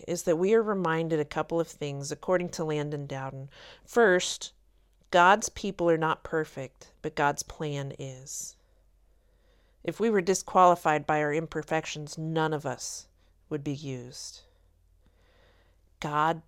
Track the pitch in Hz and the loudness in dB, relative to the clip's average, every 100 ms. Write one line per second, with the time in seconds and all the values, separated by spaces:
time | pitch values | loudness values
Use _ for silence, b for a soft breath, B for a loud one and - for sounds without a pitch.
0 | - 170 - 160 190 226 214 202 170 160 | -8 -4 0 2 4 4 2 0 0 0
1 | 165 160 147 - 151 165 160 - 147 139 | 0 0 -2 -4 -2 -2 -2 -6 -8 -6
2 | 143 - - 185 175 - 160 151 147 147 | -8 -8 0 0 0 -4 -4 -2 -4 -6
3 | 143 139 135 135 135 B B B - 240 | -8 -8 -8 -10 -16 B B B -2 4
4 | 220 180 - - - - _ _ _ _ | 6 6 2 -6 -12 -18 _ _ _ _
5 | _ 180 175 214 - - 202 190 170 165 | _ 6 8 6 2 -6 -6 0 2 4
6 | 160 160 - 160 156 - 131 - - _ | 2 -2 -2 -4 -4 -8 -14 -16 -20 _
7 | 156 151 147 143 - - 156 143 139 - | -8 0 0 0 -6 -8 -6 -6 -8 -10
8 | 139 127 139 - - - _ _ _ _ | -14 -14 -14 -14 -14 -18 _ _ _ _
9 | _ _ _ _ _ _ _ _ - 165 | _ _ _ _ _ _ _ _ -10 -2
10 | 226 208 175 185 - 185 180 175 170 151 | 0 2 2 -2 2 6 8 6 2 0
11 | 147 151 151 147 160 160 147 160 - 151 | 0 0 0 -2 -4 -8 -4 -4 -4 -10
12 | 147 - 156 160 156 156 135 123 - - | -12 -8 -4 -2 -2 -2 -4 -8 -10 -12
13 | - _ _ _ _ 151 147 139 147 127 | -16 _ _ _ _ -8 -6 -8 -8 -10
14 | 123 135 - - - _ _ _ _ _ | -12 -16 -16 -18 -20 _ _ _ _ _
15 | _ _ _ _ _ _ _ _ _ _ | _ _ _ _ _ _ _ _ _ _
16 | 151 147 156 165 | -4 0 2 0